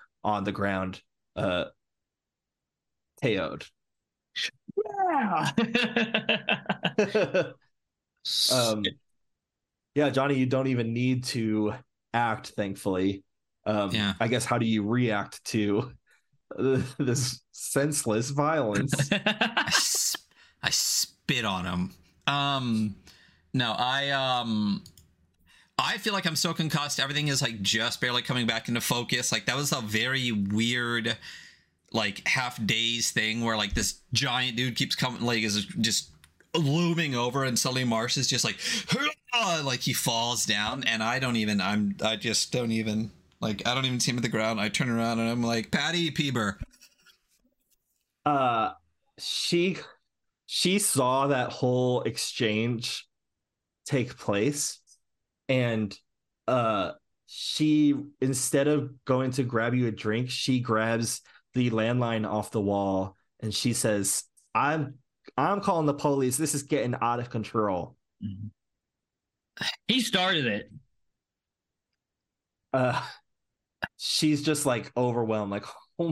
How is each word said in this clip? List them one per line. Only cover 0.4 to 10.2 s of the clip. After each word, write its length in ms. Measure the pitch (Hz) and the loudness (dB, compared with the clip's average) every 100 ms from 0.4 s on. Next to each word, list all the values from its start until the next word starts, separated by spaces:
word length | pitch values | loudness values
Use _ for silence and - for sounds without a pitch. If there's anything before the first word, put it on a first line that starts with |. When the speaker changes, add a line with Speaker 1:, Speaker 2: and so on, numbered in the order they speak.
| 101 | -2
Speaker 1:
the 80 | |
ground, 480 | 98 101 95 92 92 - _ _ - | -2 -2 -2 -4 -8 -16 _ _ -4
uh, 300 | 98 90 - - _ _ _ _ _ _ _ _ _ _ _ _ _ - | -2 -2 -4 -10 _ _ _ _ _ _ _ _ _ _ _ _ _ -2
K 160 | 123 98 | 0 2
O'd. 280 | 80 - - _ _ _ _ _ _ - - - - - | 0 -6 -12 _ _ _ _ _ _ -8 -8 -8 -8 -6
Speaker 2:
Yeah. 760 | 427 403 370 294 214 160 147 - | -4 0 0 2 2 0 0 0
<laughs> 1900 | 226 240 233 240 226 220 - - - - - - 170 - 202 214 175 190 143 - | 2 2 2 0 0 0 0 -2 -2 -4 -2 -4 0 0 2 2 2 2 -2 -6
Speaker 1:
<laughs> 960 | _ _ _ _ _ _ - - - | _ _ _ _ _ _ -4 0 2
Um, 300 | 131 113 107 104 - _ _ _ _ _ _ _ _ _ 143 | 2 2 0 -2 -6 _ _ _ _ _ _ _ _ _ 0
yeah, 140 | 143 | 2
Johnny, 260 | 131 | 2